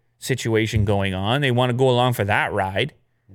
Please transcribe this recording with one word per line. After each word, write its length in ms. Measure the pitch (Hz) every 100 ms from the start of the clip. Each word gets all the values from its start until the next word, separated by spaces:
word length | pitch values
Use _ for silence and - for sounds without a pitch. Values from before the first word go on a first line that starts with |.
| _ _
situation 680 | - 127 120 110 110 110
going 300 | 104 101 98
on. 260 | 92 98 135
They 100 | 139
wanna 220 | 120 127
go 160 | 120 131
along 240 | 120 127
for 120 | 123
that 280 | 101 117 147
ride 400 | 101 95 98 139 - _ _ _